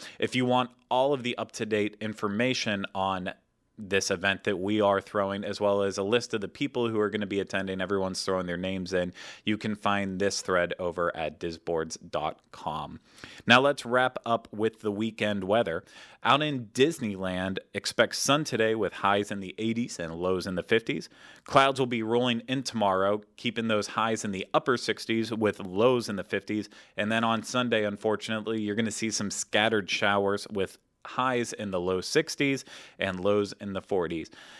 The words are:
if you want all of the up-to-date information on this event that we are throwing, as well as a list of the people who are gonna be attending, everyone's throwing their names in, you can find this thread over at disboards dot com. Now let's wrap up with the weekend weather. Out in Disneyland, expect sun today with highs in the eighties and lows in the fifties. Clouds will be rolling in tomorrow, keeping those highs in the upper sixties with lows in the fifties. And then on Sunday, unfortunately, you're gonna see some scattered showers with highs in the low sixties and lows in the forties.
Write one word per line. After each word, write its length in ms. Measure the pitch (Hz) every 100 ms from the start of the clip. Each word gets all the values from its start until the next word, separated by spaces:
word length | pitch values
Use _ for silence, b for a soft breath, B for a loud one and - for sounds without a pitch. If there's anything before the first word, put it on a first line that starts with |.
| B B
if 160 | 110 123
you 100 | 127
want 240 | 123 123 _ -
all 220 | 127 135
of 100 | 143
the 120 | 123 120
up-to-date 580 | 110 - 110 107 104 -
information 840 | 107 107 107 101 127 127 - 101 98
on 400 | 98 95 95 92 - _ _ _ -
this 300 | 101 95 -
event 320 | 98 98 95
that 140 | - 95
we 240 | 95 107
are 180 | 101 98
throwing, 460 | - 104 98 98 101
as 160 | 98
well 220 | 104 101
as 140 | 98 95
a 60 |
list 300 | 98 120 117
of 80 | 110
the 80 | 95
people 400 | - 143 127 117
who 100 | 110
are 100 | 104
gonna 160 | 107 101
be 140 | 98
attending, 400 | 95 98 95 95
everyone's 420 | 92 98 95 92
throwing 240 | - 92 90
their 120 | 87
names 340 | 92 95 87
in, 220 | 92 90 - B B B
you 120 | 107
can 160 | 113
find 460 | 104 107 101 98 92
this 220 | 101 -
thread 320 | - 90 87 -
over 360 | 90 85 85 -
at 240 | 80 76
disboards 580 | 87 82 - 85 78 - 85
dot 300 | 80 76 - _
com. 480 | - - 78 73 80 B B B B B
Now 140 | 120
let's 240 | 139 143 120
wrap 340 | 123 127 - -
up 240 | 117 -
with 300 | 107 110 -
the 100 | 107
weekend 540 | 101 113 107 107 101 92
weather. 400 | 107 101 82 - B B B -
Out 160 | 135
in 240 | 151 135 107
Disneyland, 840 | 123 143 165 117 98 95 92 95 95 -
expect 440 | 101 - - 110 -
sun 260 | - 143
today 320 | 151 117 110 110
with 160 | 95
highs 400 | - 98 101 104
in 80 | 104
the 160 | 95 -
eighties 400 | 113 113 123 -
and 160 | 85
lows 320 | 82 90 92 92
in 100 | 90
the 60 |
fifties. 460 | - 113 - 147 - B B B B
Clouds 340 | 143 135 131
will 80 | 131
be 160 | 120
rolling 380 | 110 120 123 117 -
in 140 | 131
tomorrow, 580 | 123 117 101 95 98 107 - -
keeping 320 | 123 113 113
those 180 | 107 101
highs 380 | - 113 113 107
in 80 |
the 120 | 95 95
upper 220 | - - 120
sixties 560 | - 107 - 113 110
with 300 | 113 107 95
lows 480 | 95 92 120 127 113
in 80 | 101
the 60 | 90
fifties. 420 | 101 - 107 101 B B B
And 120 | 104
then 140 | 113
on 200 | 117 113
Sunday, 420 | 107 127 123 113 104
unfortunately, 760 | 101 110 104 - 110 104 113
you're 140 | 104 104
gonna 160 | 113
see 180 | 101 113
some 220 | 101 101
scattered 580 | - - 107 110 110 92
showers 560 | - 104 101 98 101 -
with 260 | 101 92 - _ _ -
highs 480 | - 127 123 117
in 180 | - 107
the 80 | 92
low 220 | 90 92
sixties 640 | - 156 160 - 139 135 - B B B
and 220 | 95 92
lows 320 | 95 104 101 -
in 100 | 104
the 100 | 95
forties. 480 | - 98 82 82 - - B B